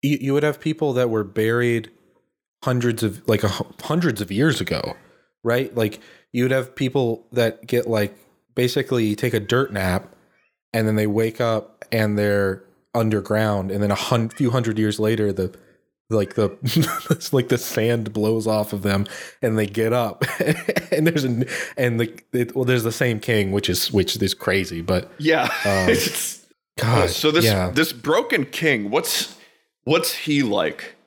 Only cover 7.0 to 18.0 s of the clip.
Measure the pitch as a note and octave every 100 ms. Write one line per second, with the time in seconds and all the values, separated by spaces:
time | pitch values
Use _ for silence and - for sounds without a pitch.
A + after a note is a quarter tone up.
7 | B2 A2+ _ B2 A#2 - - B2 A#2 A2+
8 | G2+ - _ _ _ - B2 C#3+ C3 B2+
9 | A2 G#2 B2+ A2 G2+ A#2+ C3+ G2+ F#2+ F2+
10 | - - _ _ _ _ _ A2+ A2 G#2+
11 | G#2+ G#2 A2+ A2+ A#2 A2 - _ - A#2
12 | G#2+ G#2 G#2 G2+ G2 F#2+ - _ _ A#2+
13 | A2 G#2+ G2 G#2+ A2 G2+ F#2+ G2 G2+ G2+
14 | - B2 A2+ - C3 B2+ A2+ G#2+ G#2+ G#2
15 | G#2+ A2 G#2 F#2 F2+ - _ _ _ _
16 | _ A2 G2 - G2+ - C3+ E3 D3+ -
17 | - D#3+ - C3+ B2 B2 - - A2+ A#2